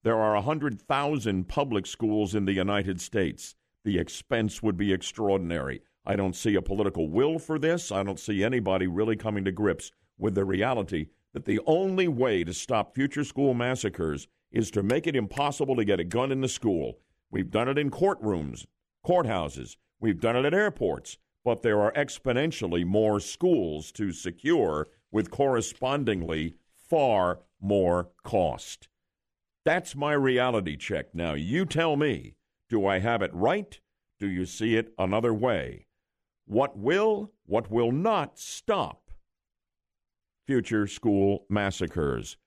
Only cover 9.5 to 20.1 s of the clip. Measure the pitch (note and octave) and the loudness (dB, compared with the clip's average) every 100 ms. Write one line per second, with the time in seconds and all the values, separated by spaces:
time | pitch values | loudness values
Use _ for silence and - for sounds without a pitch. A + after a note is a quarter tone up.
9.5 | F2+ G#2 E2 - _ _ _ G#2+ F#2+ G2 | 0 0 0 -6 _ _ _ -2 0 0
10.5 | F#2+ A#2 B2 G2 E2+ D#2 _ _ - - | 0 0 0 -2 -4 -6 _ _ -8 -2
11.5 | G#2+ - D#3+ F#3+ F#3 F3+ B2 B2+ G2 E2 | -2 2 2 2 0 0 2 2 2 -2
12.5 | F#2 - A2+ G2+ B2+ C#3+ C#3+ C#3+ - C#3 | -6 -2 -2 0 -2 -2 -2 -4 0 2
13.5 | A#2+ B2 B2+ G#2 F2+ D#2+ C#2+ - _ _ | 2 0 0 -4 -2 -2 -2 -10 _ _
14.5 | - A2 G#2 G2 C#3 E3 C#3 G#2 - C#3+ | -2 0 0 2 0 2 -2 -2 -2 -2
15.5 | - C3+ B2 G2+ F#2+ F2 A2 C3+ C3+ C3 | 0 0 2 2 2 2 0 0 0 -2
16.5 | - A2+ F2 B1+ - _ _ _ - F2+ | 0 0 0 -2 -8 _ _ _ -4 -2
17.5 | A2 B2 C#3 D3 - F#3+ F#3+ G#2+ F2+ C#2+ | 0 0 0 -2 2 2 2 -2 -2 -4
18.5 | A#1 - _ _ _ - F3+ C3 F#2+ D2+ | -10 -18 _ _ _ 2 2 2 -2 -2
19.5 | C2+ A#1+ - _ _ A2 | -8 -16 -18 _ _ 0